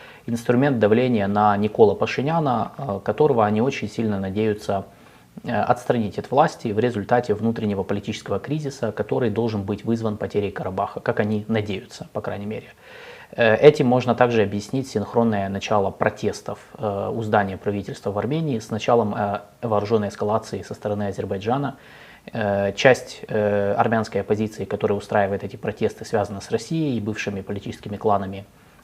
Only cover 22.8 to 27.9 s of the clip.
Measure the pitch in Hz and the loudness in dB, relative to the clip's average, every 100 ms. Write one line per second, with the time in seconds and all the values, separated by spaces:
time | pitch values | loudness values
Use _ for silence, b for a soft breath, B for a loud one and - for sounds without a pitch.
22.8 | 131 120 - - - 107 104 104 101 104 | 6 6 0 -14 -4 0 2 2 0 0
23.8 | 113 113 107 98 98 104 107 - 98 104 | 2 0 0 -4 0 0 -2 -4 -6 -2
24.8 | 104 98 - 107 98 101 - - 113 - | 0 0 0 0 2 0 -6 -8 -8 -2
25.8 | 107 - - 107 101 98 - 113 - 165 | -4 -4 -4 -2 -2 -6 -4 -4 -2 -2
26.8 | 151 117 101 104 - 98 - 101 - - | 0 -2 -4 -4 -6 -6 -8 -8 -8 -10
27.8 | 104 | -10